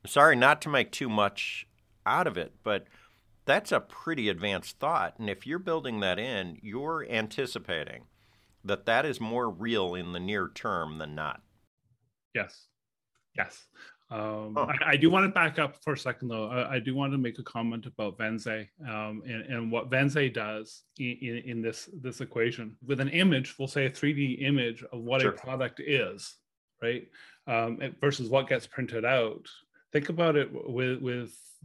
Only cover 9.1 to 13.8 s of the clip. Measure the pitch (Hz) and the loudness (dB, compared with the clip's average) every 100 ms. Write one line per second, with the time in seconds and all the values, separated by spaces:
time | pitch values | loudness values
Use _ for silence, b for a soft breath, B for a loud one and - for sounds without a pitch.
9.1 | 123 113 120 117 85 117 110 92 90 85 | -2 -4 -2 -2 -4 -2 0 0 -2 -6
10.1 | 87 92 104 87 - 110 90 78 78 78 | -6 -4 -2 -4 -4 -4 -2 -4 -6 -8
11.1 | 76 76 - _ _ _ _ _ _ _ | -6 -6 -6 _ _ _ _ _ _ _
12.1 | _ _ 117 101 - _ _ _ _ _ | _ _ -6 -6 -10 _ _ _ _ _
13.1 | _ _ - 95 - - B | _ _ -6 -6 -8 -20 B